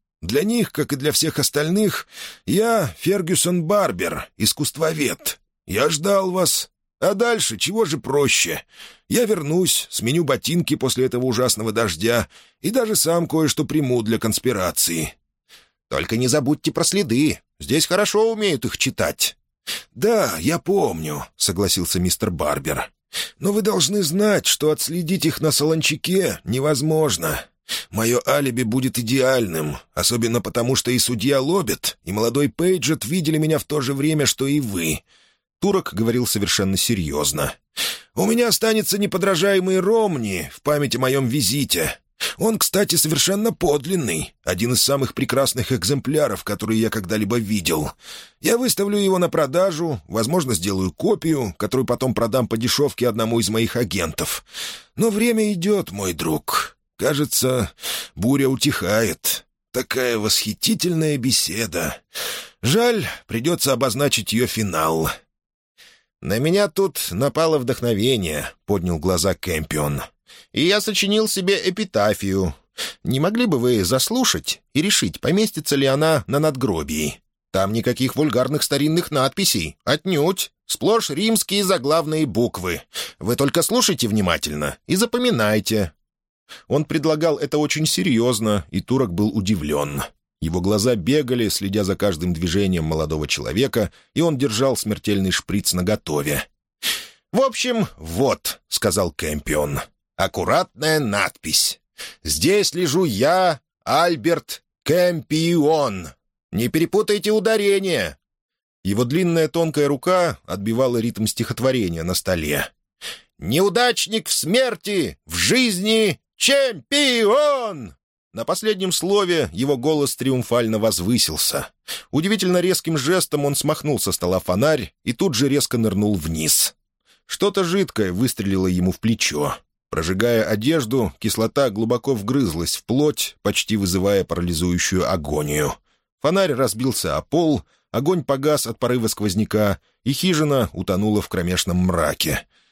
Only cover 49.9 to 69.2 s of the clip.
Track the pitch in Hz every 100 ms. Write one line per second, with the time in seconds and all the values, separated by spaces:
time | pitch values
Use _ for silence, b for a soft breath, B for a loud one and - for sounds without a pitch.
49.9 | 113 - 107 113 175 131 95 98 95 92
50.9 | - 160 208 156 147 107 - 104 131 123
51.9 | 120 127 104 113 127 113 113 120 - 143
52.9 | - 120 110 113 117 98 110 113 117 107
53.9 | 95 82 - 151 - B B B B B
54.9 | - 226 208 240 220 208 185 185 202 -
55.9 | 202 190 160 - 76 - - - - _
56.9 | - 120 143 139 - 131 127 92 B B
57.9 | B B - 113 139 131 131 117 - 90
58.9 | 107 107 78 - - - _ _ 127 127
59.9 | 131 123 113 104 - 107 - - - 180
60.9 | 165 156 143 123 - - 98 113 87 78
61.9 | - _ B B B B B 113 202 240
62.9 | 226 - B - 113 143 170 135 123 131
63.9 | 113 147 - 95 110 120 110 104 80 80
64.9 | 82 80 - _ _ _ _ _ _ b
65.9 | b b _ - 110 156 196 202 - 196
66.9 | - - 156 135 147 160 151 123 123 120
67.9 | 101 120 123 85 76 - - - 101 87
68.9 | 82 90 87